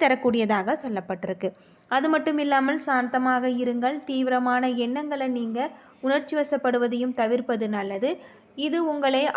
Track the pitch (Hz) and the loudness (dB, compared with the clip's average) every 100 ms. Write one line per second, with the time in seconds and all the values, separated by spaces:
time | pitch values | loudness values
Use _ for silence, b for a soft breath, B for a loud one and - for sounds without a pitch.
0 | 294 254 254 233 214 208 190 302 277 202 | 4 4 2 2 2 2 0 -2 -4 -6
1 | 180 185 180 185 190 - b b b 262 | -6 -6 -6 -4 -6 -6 b b b 0
2 | 311 311 311 294 285 269 269 302 - 254 | 4 2 2 0 2 2 2 0 0 0
3 | 247 254 254 254 254 247 247 240 247 294 | 0 0 2 2 0 0 -2 0 0 -2
4 | 294 262 262 254 247 247 254 247 233 262 | -4 -2 0 2 2 2 0 0 -2 -2
5 | 294 285 262 247 233 226 285 - B B | -4 -2 -2 -2 -2 -2 -4 -6 B B
6 | 262 285 294 302 285 285 254 240 240 240 | 0 0 0 -2 0 0 0 0 0 -2
7 | 254 254 220 247 - 226 214 208 196 196 | -2 0 0 0 0 -2 -2 -2 -4 -2
8 | 254 359 B B B - 294 330 330 294 | -2 -2 B B B -6 -2 0 0 0
9 | 277 262 294 | 2 2 2